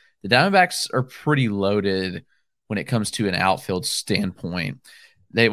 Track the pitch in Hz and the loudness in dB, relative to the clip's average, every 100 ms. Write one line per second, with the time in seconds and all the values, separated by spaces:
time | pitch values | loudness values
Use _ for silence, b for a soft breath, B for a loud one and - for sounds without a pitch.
0 | b b 98 123 190 196 180 - - 131 | b b 0 2 4 4 4 0 -4 -4
1 | 131 - 147 147 117 101 98 104 98 95 | -4 -6 -2 0 0 0 2 2 0 0
2 | 92 90 - _ _ _ - 104 - 117 | -2 -6 -14 _ _ _ -8 -6 -2 -2
3 | 101 - 104 92 92 87 - 92 - - | -2 -2 -2 2 0 0 -2 -4 -4 -6
4 | - 101 98 - - 87 98 - B B | -2 -2 -2 -6 -8 -6 -6 -8 B B
5 | B B _ 113 117 | B B _ 2 4